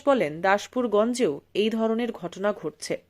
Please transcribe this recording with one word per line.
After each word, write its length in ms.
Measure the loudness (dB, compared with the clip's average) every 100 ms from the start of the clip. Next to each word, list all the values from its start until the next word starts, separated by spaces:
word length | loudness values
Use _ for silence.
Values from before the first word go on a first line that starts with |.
| 2
বলেন, 340 | 2 2 0
দাসপুরগঞ্জেও 1000 | 2 2 0 -2 2 2 2 2 0 0 -6
এই 160 | -2 0
ধরনের 400 | 0 0 0 -2
ঘটনা 400 | -6 -10 -4 -4
ঘটছে। 420 | -4 -8 -10 -8 -8 -8